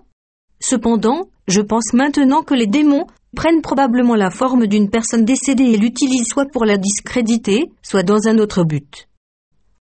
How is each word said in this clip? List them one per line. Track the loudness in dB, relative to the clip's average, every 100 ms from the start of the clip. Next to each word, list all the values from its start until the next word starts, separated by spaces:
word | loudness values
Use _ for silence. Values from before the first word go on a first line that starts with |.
| _ _ _ _ _ -10
Cependant, | -4 -2 0 0 0 -2 -6 _ -2
je | -2
pense | 0 -2 0
maintenant | 0 0 2 2 2
que | 0 -2
les | 0
démons | 2 2 0 -2 _ _ -4
prennent | 0 0
probablement | 0 0 0 2 2 2
la | 0
forme | -2 0 0 2
d'une | 2 0
personne | -2 -2 0 0
décédée | 0 0 2 2
et | 2
l'utilisent | 0 0 -2 0 -2
soit | -4 -4
pour | -2 0
la | 0
discréditer, | -2 -6 -4 -2 0 -2 0 -2 -2 _
soit | -4 -2
dans | 2 2 2
un | 2
autre | 2 0
but. | 0 -2 -8 -20 -20 _ _ _ _ _ _ _